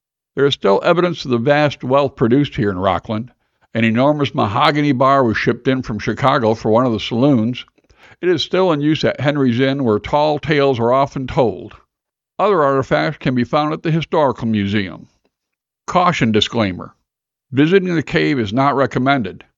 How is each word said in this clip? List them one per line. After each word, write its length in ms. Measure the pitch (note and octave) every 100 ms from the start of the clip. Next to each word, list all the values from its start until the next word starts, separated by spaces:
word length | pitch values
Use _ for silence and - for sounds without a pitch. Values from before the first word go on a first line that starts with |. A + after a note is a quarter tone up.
| _ _ _
There 120 | - C#3
is 80 |
still 260 | B2+ G3 G3
evidence 440 | D#3+ E3+ F3 E3 C#3+
of 40 |
the 60 | A#2+
vast 480 | B2 C#3+ D3 -
wealth 320 | B2 C3+ C#3 -
produced 400 | A#2+ C3+ C#3+ -
here 140 | G2+
in 80 | F#2
Rockland. 520 | F#2+ F2 - A2 B2 _ _ _ _
An 100 | A#2
enormous 500 | A2+ A2+ C#3+ D3+ C#3
mahogany 580 | D3 A2 A#2 D3+ D3 D3
bar 320 | B2+ C3+ C#3
was 120 | A#2+ G#2
shipped 320 | - A#2 C3
in 140 | C3
from 160 | - G#2+
Chicago 560 | A#2+ G#2+ C3+ C#3 A2
for 160 | A2 A#2
one 160 | A2 C3
of 60 |
the 80 | A2
saloons. 680 | - A#2 C#3+ B2+ A2+ B2+ - _ _ _ - -
It 80 | F3
is 120 | E3
still 300 | - F#3 F#3+
in 80 | D3+
use 240 | D3 D#3
at 160 | A#2 -
Henry's 400 | C3+ D3 C3+ A#2
Inn, 240 | C3+ C#3
where 140 | B2 G#2
tall 400 | - D3 D3+ D3
tales 420 | D3 D3+ C#3 A#2+
are 120 | A#2
often 320 | C3 C#3 C#3+ B2+
told. 480 | - A#2 F2+ G2+ - _ _ _ _ _ -
Other 240 | G3 F#3
artifacts 560 | C#3 C3+ B2+ D3+ D#3 C#3+
can 160 | D3
be 100 | B2+
found 300 | A#2+ D3+ D3+
at 80 | D#3+
the 80 | E3+
Historical 560 | D#3+ D3 F3 C#3 A2+ A#2
Museum. 640 | G#2+ G2 G#2+ F#2+ - - _ _ _ _ _ _ _ -
Caution 460 | F3+ F3+ - A2+
disclaimer. 640 | G#2+ - A#2+ G2+ F2+ F#2 _ _ _ _ _ -
Visiting 420 | B2 D#3 G3 F3+
the 80 | E3
cave 360 | - E3 D#3 C#3
is 160 | G#2
not 200 | A#2 C#3
recommended. 720 | C3 C3 C3+ C3 C#3 F#2+ F2 -